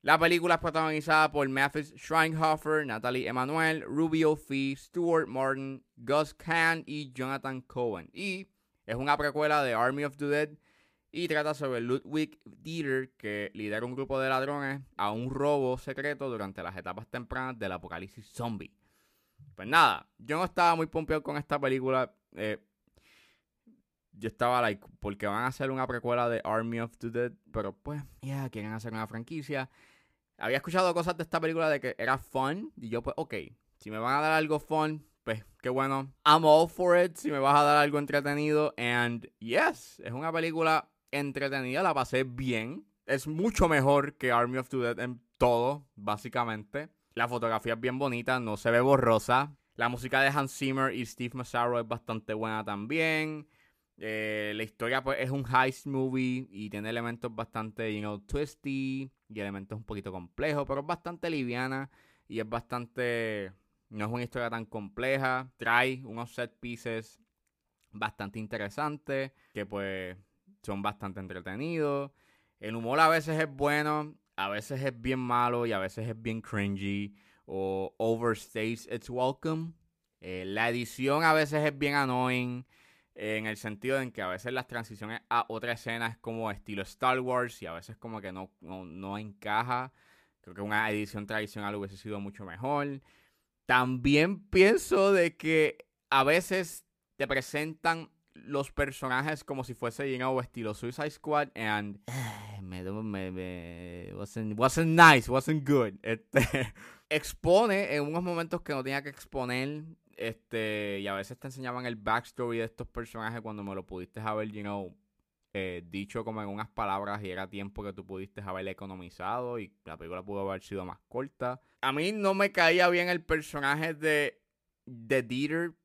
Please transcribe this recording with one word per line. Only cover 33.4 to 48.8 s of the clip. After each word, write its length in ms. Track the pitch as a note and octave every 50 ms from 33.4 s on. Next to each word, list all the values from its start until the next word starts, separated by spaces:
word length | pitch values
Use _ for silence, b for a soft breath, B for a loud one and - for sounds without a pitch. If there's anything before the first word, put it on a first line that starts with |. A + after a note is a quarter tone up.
| D2+ - - _ _ _ _ _
si 120 | - G#2+
me 80 | G#2+ A2
van 160 | A2+ B2 C3+
a 60 | C#3+
dar 120 | D3+ D#3 D#3+
algo 280 | D#3 D#3 D3+ D#3 D3
fun, 440 | - - D#3 D#3 D#3 D#3 D#3 D3+ D3 _ _ _ _
pues, 200 | - A2 A2 G#2+ - _ _
qué 100 | - B2+
bueno. 420 | B2+ C3 C3+ C3+ C#3 C3+ C3+ C3+ - _ _
I'm 200 | D3+ D3+ D#3+ E3
all 240 | D#3 D3+ D#3 E3 E3+
for 280 | - - F3+ F3+ F3
it. 200 | F3 F3 F3+ E3
Si 160 | - - D#3 D3+
me 80 | C#3
vas 180 | C3+ C#3 C#3+ D3
a 60 | D3
dar 140 | D3 D3 D3
algo 200 | D3 D3 C#3+ D3
entretenido. 760 | D3 C#3+ D3+ C#3+ C#3 C#3+ C#3+ D3 D3+ D3+ D3+ D3+ D3+ D3 - -
And 500 | A#2+ A#2+ A#2+ A#2+ A#2+ A#2+ A#2+ A#2 - - _ _
yes, 600 | G#2 A2+ A#2+ F3+ - - - - - - - - -
es 80 | - A#2
una 200 | B2+ D3+ E3 E3
película 560 | E3 E3 E3 D#3+ D#3+ D#3+ D#3+ D#3+ D3+ - _ _ _ _ _
entretenida. 720 | - C#3+ C#3+ C#3+ C3 C#3 C3+ C#3 C3+ C3+ C3 B2+ B2+ D3 F#3+
La 120 | F#3 E3
pasé 300 | C#3+ B2+ - - B2+ C3+
bien. 600 | C3 A#2+ B2 C3+ B2+ A#2+ A2+ A2 A#2 D3+ B3 - _ _ _ _
Es 200 | - C3 C3+ B2+
mucho 420 | D3+ D#3 D#3+ F#3+ A#3 G#3 - F#3+ E3+
mejor 480 | D#3+ C#3+ C3 C3+ C#3+ C#3+ C#3 C#3+ -
que 160 | _ - B2+ A#2+
Army 260 | A#2+ A#2+ A#2+ B2+ C3
of 100 | B2+ -
the 80 | -
Dead 220 | C3 A#2+ A#2 A#2+ -
en 200 | A#2+ B2 B2 B2 _ _ _ _
todo, 480 | B2+ B2 A#2+ A#2 A#2 C3 C#3+ D3 C#3+ _ _
básicamente. 920 | - G2+ G2+ G#2+ G#2 - B2+ - B2+ A#2+ A#2 A2 G#2+ G#2+ G#2 - C#3 D3+ D#3 _ _ _ _ _
La 140 | - A#2 A#2+
fotografía 460 | B2 A#2+ A#2 A2+ A2+ A2 - A#2 A2+
es 60 | A2+
bien 180 | A#2 B2+ B2 C3
bonita, 400 | C#3 C#3 B2 A#2+ A#2 B2 B2+ B2+
no 180 | A#2+ A2 G#2+
se 140 | G2+ - A#2
ve 100 | A#2 A#2+